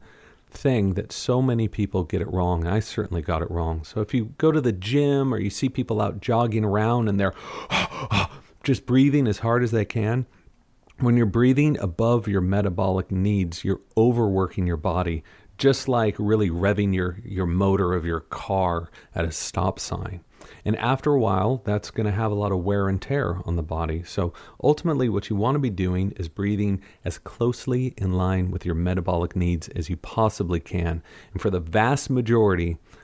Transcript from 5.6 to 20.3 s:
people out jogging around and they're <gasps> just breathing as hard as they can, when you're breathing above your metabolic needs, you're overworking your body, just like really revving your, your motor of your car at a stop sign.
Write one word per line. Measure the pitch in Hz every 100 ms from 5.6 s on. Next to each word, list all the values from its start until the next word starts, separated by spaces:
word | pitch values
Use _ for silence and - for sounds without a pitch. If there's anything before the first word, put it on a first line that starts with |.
| 131
people | 131 127 107
out | 104 101
jogging | - 113 120 110
around | 107 101 110 120 110
and | 98
they're | 98 - - - -
<gasps> | - - - - - - - - -
just | - 131 -
breathing | 127 139 147 120
as | 101
hard | 117 120
as | 120
they | 113
can, | 107 113 107 123 123 - - _ _ _ _ -
when | 123 120
you're | 110
breathing | 117 127 131 151 -
above | 92 82 113 120 104
your | 98
metabolic | 90 101 98 90 95 92 -
needs, | 92 101 101 85 82
you're | 95 95 - -
overworking | 117 117 107 95 92 - 90
your | 82
body, | 92 85 85 80 - - - -
just | 139 131 -
like | 120 110 95
really | 104 110 98
revving | 85 98 104 101
your, | 92 90 87
your | - 95 87
motor | 90 98 98 90
of | 90 82
your | 82
car | - - - 95 90 85 82 - -
at | - 80
a |
stop | - - 90 92 -
sign. | - 90 92 90 -